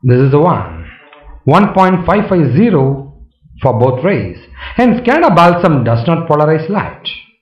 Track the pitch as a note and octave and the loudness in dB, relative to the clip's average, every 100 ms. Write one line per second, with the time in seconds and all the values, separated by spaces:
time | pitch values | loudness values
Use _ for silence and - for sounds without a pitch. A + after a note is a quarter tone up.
0 | B2+ B2 C3+ C#3+ E3+ A2+ F#2 - - - | 2 2 4 2 2 0 -6 -14 -18 -20
1 | - - - - - D#3+ G3+ F#3+ F#3 F3+ | -20 -20 -20 -6 0 2 2 2 0 0
2 | E3+ G3+ G#3 F#3 C#3 B2+ A#3 F3 C3+ C#3 | 0 -2 0 0 0 2 2 2 0 -2
3 | C#3 - - _ _ - C3+ A#2 B2+ B2+ | -10 -20 -20 _ _ -4 -2 0 0 0
4 | E3+ E3 F#2+ E2+ - - - - B3 - | -2 -2 -6 -12 -20 -20 -10 0 0 2
5 | - D4 E4+ F3 E3+ F3 - C#3+ A2+ A#2 | 0 2 2 4 4 2 0 0 0 0
6 | A#2 E3 E3+ D3 D3+ D#3+ D#3+ G3+ - - | 0 -2 -2 0 0 0 -2 -6 -6 -10
7 | - - - _ | -14 -14 -20 _